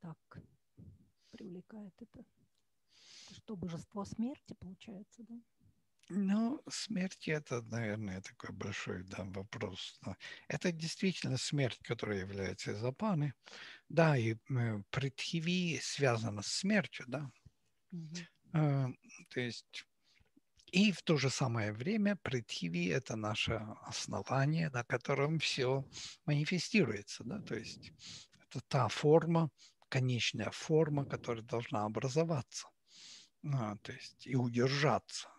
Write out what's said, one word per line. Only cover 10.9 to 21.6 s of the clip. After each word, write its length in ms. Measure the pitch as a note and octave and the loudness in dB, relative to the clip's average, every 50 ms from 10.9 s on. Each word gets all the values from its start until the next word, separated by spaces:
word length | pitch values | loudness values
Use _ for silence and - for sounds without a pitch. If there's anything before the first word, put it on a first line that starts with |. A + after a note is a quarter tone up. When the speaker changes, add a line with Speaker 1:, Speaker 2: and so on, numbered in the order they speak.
| - - - F#3+ E3+ - - B2+ C3 B2 | -2 2 2 2 2 2 -2 -2 0 0
Speaker 2:
смерть, 400 | - - D3+ C#3+ C3+ A#2 - - | -2 0 2 2 2 2 0 -4
которая 380 | - - A#2+ - - G#2+ G#2 G2 | -6 -6 -4 -2 -2 -2 -2 -2
является 520 | F#2 G2 G2 G2+ G2 F#2 F#2 - - A#2 | -2 -4 -4 -2 -2 -2 -4 -4 -6 -6
из 120 | G#2 G#2 A2+ | -4 -2 -2
Апаны. 480 | B2+ C3 - G#3+ A3 F#3+ D3 D3 C#3+ - - _ - - - - - - - _ _ | -2 -2 0 0 2 2 2 2 0 -2 -6 _ -18 -16 -16 -16 -16 -18 -20 _ _
Да, 260 | - - E3 D#3+ D3 B2+ | 6 6 8 8 8 6
и, 180 | A2+ A2+ A2+ A2 - - | 4 2 0 0 -2 0
э, 320 | C3+ B2 A#2+ A#2 A2 G#2 G2 - | 2 2 2 2 0 -2 -4 -4
Притхиви 880 | - C3 C3+ C3+ - - - - - E3+ D#3 F3 F3+ F#3 F3+ E3+ D3 - | -4 -2 -2 -2 -4 -6 -6 -2 -2 -2 0 2 2 2 2 0 0 -2
связана 600 | - - - - C#3 C3 A#2 A2 A2+ A2 G2+ G#2 | -4 -6 0 4 4 4 4 4 0 -2 -2 -4
с 60 | G2 - | -4 -4
смертью, 580 | - - - G3 G#3+ G3+ C3+ - - - - B2 | -4 0 2 4 4 4 2 0 -6 -12 -8 -6
да. 220 | - C3+ D3 B2+ - _ _ - _ _ _ _ _ _ _ _ | -6 -6 -6 -8 -10 _ _ -20 _ _ _ _ _ _ _ _
Speaker 1:
Мгм. 340 | F3+ E3+ D#3+ D3+ E3 F3 E3+ - _ _ _ - - | -10 -10 -10 -8 -10 -12 -12 -12 _ _ _ -2 2
Speaker 2:
Э, 320 | D#3+ D#3 D3 C#3 C#3 C3 B2 - - _ - - - - _ | 2 4 4 4 2 0 0 -4 -8 _ -20 -20 -20 -20 _
то 100 | - C3+ | -4 -4
есть 460 | B2 A#2+ A2+ - - _ - - - _ _ _ _ _ _ _ _ _ _ _ _ _ _ _ _ - | -4 -2 -4 -8 -12 _ -14 -14 -14 _ _ _ _ _ _ _ _ _ _ _ _ _ _ _ _ 2
и 200 | - F3+ G#3 G#3+ | 4 6 6 6
в 100 | E3+ - | 4 2
то 140 | - - E3 C#3 | 2 4 4 4
же 120 | B2+ C3 | 4 2
самое 420 | - - C#3 A#2+ A#2 A#2 | 2 2 0 0 2 0